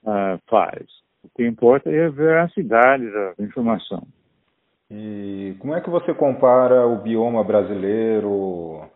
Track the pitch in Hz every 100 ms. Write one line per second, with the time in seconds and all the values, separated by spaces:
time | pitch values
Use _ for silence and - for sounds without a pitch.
0 | - 101 98 92 _ 110 87 - - _
1 | _ _ _ - 120 113 120 135 165 156
2 | 165 139 156 160 170 - 143 113 127 139
3 | 117 104 98 87 104 - 117 107 - 92
4 | - _ _ _ _ _ _ _ _ 104
5 | 107 104 101 98 98 95 135 165 175 170
6 | 170 160 143 127 131 127 127 127 120 113
7 | 104 113 117 117 101 104 92 101 95 107
8 | 113 110 104 101 95 87 82 80 80